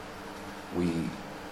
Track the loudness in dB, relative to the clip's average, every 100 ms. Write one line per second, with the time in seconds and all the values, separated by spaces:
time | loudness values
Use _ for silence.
0 | -8 -8 -8 -6 -6 -6 0 4 6 6
1 | 2 0 -6 -6 -8